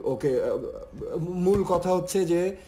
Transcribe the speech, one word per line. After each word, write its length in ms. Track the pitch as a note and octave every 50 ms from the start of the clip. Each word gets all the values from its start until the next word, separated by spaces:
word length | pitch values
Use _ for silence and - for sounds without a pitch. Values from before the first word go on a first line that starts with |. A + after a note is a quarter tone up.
| -
ওকে, 360 | A#2+ C3+ - - C#3+ B2+ A#2+
আহ, 760 | - A#2+ G#2 F2 - - - - - - - - - A2+ - F3
মূল 460 | D#3+ F3 F3+ F3+ F3+ F#3 G3+ G3+ F#3
কথা 280 | - F3+ E3+ F3 F#3
হচ্ছে 320 | F#3 F3+ F3 F3+ - F#3+ F#3
যে 320 | E3 E3+ F3 F3+ F#3+ G3 - -